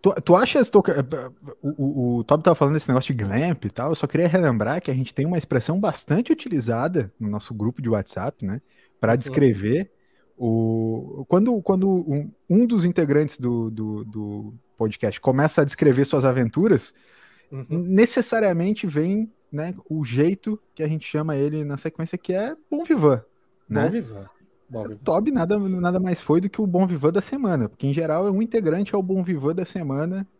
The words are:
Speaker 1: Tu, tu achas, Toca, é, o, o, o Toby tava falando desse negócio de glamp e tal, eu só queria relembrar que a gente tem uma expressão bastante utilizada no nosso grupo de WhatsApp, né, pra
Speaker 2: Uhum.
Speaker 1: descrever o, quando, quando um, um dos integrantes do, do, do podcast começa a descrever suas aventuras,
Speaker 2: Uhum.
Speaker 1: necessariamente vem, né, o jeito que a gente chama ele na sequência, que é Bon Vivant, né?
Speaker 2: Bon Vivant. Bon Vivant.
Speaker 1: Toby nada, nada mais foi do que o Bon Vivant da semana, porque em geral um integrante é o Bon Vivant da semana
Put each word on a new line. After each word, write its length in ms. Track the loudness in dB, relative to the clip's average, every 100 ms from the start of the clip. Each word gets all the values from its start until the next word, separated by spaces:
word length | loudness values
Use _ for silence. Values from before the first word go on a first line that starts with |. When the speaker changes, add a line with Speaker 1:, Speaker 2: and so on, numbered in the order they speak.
Speaker 1:
Tu, 100 | 2 0
tu 140 | 4 4
achas, 340 | 6 2 4
Toca, 220 | 4 4
é, 540 | -2 -2 -6 -8 _ -20 -8
o, 220 | -8 -2
o, 320 | -2 0 0 0
o 60 |
Toby 180 | 2 4
tava 100 | 4
falando 200 | 4 4
desse 140 | 2 2
negócio 260 | 0 0
de 100 | -2
glamp 400 | 0 0 0 -2
e 60 | -6
tal, 200 | -6 -4
eu 40 |
só 120 | -2 -2
queria 220 | 0 2
relembrar 520 | 4 2 2 0 -2
que 100 | -2
a 40 |
gente 180 | -4 -4
tem 140 | -4 -2
uma 120 | -2
expressão 420 | 0 0 0 0
bastante 500 | 0 -4 0 0 2
utilizada 840 | -2 0 -4 -2 -2 0 -2 -4 _
no 100 | -6
nosso 240 | -6 -8
grupo 300 | -4 -4 -4
de 60 | -2
WhatsApp, 560 | -2 -2 -6 -8 -6
né, 160 | -8 -8 _ _ _ _
pra 120 | 0
Speaker 2:
Uhum. 60 | 2
Speaker 1:
descrever 720 | 0 4 4 4 0 -2 -2 _ _ _ _ -6
o, 880 | -2 0 0 -2 -2 -6 -10 -14 0
quando, 320 | 2 4 0
quando 260 | 0 0 2
um, 420 | 0 0 -4 -4 _ _
um 180 | 4 4
dos 180 | 2
integrantes 540 | 2 2 2 2 2 -2
do, 300 | -2 -2 -2
do, 340 | -6 -6 -6
do 500 | -8 -10 -8 -8 -12 -16 _ _
podcast 420 | -4 0 -4 0
começa 420 | 0 2 2 2
a 20 |
descrever 400 | 2 4 4 4
suas 200 | 2 2
aventuras, 680 | 2 2 0 2 4 2 0 _ _ _ -20 _ _
Speaker 2:
Uhum. 160 | -16 -6
Speaker 1:
necessariamente 1160 | -6 2 4 4 2 0 2 2 2 0 -2 -2
vem, 440 | -2 0 -2 -4 _ _
né, 240 | -8 -8 -10 -8
o 160 | -6
jeito 560 | -2 2 2 0 -6 -8 _
que 80 | -6
a 60 | -4
gente 180 | -4 -4
chama 300 | -4 -2 -2
ele 280 | -2 -2
na 120 | -6 -6
sequência, 420 | -8 -8 -8 -8
que 140 | -6
é 200 | -4 -4 -10 _
Bon 140 | -8
Vivant, 380 | -2 4 4 4 -2 _ _ _ _
né? 160 | 0 0
Speaker 2:
Bon 40 |
Vivant. 340 | -2 -6 -14 -18 _ _ _ _
Bon 140 | -10
Vivant. 160 | -10 -6
Speaker 1:
Toby 260 | 0 0 0
nada, 260 | -2 0 0
nada 400 | 0 -2 0 0
mais 200 | 0 -4
foi 200 | 2 2
do 100 | 2
que 100 | -2
o 60 | 0
Bon 220 | 2 0
Vivant 240 | 2 0
da 80 | 0
semana, 480 | -4 -4 0 0 -2
porque 180 | -2 -2
em 60 |
geral 320 | -2 0 0 0
um 100 | 0
integrante 540 | 0 0 0 0 0 -2
é 20 |
o 40 |
Bon 200 | 0 -2
Vivant 320 | -2 -2 -2
da 100 | -2
semana 640 | -4 -6 -4 -4 -4 -6 -8